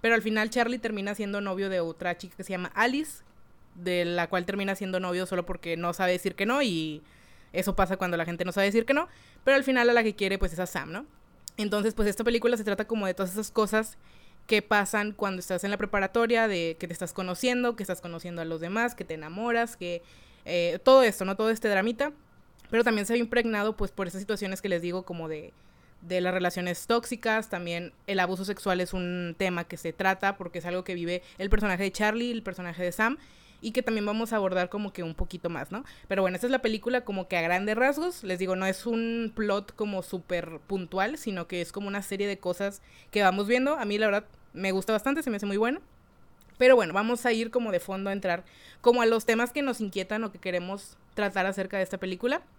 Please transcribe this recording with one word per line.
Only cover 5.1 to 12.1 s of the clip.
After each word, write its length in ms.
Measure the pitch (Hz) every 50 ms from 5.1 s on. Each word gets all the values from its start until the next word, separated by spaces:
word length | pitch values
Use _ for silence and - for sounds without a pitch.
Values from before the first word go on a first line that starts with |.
| 180 180 185
solo 200 | 180 196 180 175
porque 300 | - 185 175 - 170 165
no 160 | 165 170 175 170
sabe 200 | - 185 180 180
decir 220 | 180 - 190 180
que 120 | - 196
no, 160 | 214 247 277 285
y 400 | 233 180 160 160 156 151 151 - - - - - - - - - - -
eso 240 | - 180 202 190
pasa 200 | - 190 170 190
cuando 200 | 185 190 180 175
la 80 | 170 165
gente 200 | 165 175 170 180
no 80 | 185 170
sabe 140 | 202 196
decir 180 | 202 202 226 226
que 100 | - 269
no, 140 | 294 339 - - - - - - - -
pero 120 | - 277
al 80 | 269 269
final 240 | 269 262 254 240 240
a 40 | 240
la 100 | 240 226
que 120 | 220 208
quiere, 240 | - 202 190 190 190
pues, 140 | 190 175 160
es 60 | 165
a 80 | 185
Sam, 260 | 175 - 175 - - 160
¿no? 140 | 202 294 - - - - - - - - - -
Entonces, 380 | - 214 208 202 208 202 226 214
pues, 140 | - 214
esta 160 | 208